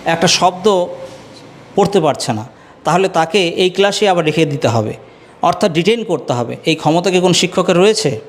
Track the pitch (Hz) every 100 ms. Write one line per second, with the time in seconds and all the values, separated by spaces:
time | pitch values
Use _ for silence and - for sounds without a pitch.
0 | 170 165 175 - 180 180 214 190 175 -
1 | - - - - - - - - 190 196
2 | 151 127 - 110 120 - - - 143 170
3 | 190 165 165 208 170 - 185 180 202 196
4 | 208 175 156 151 156 139 123 113 110 -
5 | - - - - - 165 208 156 175 233
6 | 208 156 - 123 120 123 - 151 156 165
7 | 185 180 180 170 180 190 180 175 202 214
8 | 143 110